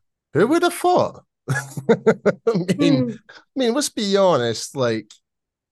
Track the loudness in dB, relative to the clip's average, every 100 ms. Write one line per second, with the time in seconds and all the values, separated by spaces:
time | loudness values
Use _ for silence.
0 | _ _ _ 0 2 2 0 0 0 2
1 | 0 -6 -20 _ -8 -6 -8 -6 -2 0
2 | 0 0 -2 -2 -2 -2 -2 0 2 2
3 | -2 -8 -16 -20 _ -4 -2 0 -4 -4
4 | 0 2 4 2 0 -4 -8 -4 -2 -2
5 | -6 -20 _ _ _ _ _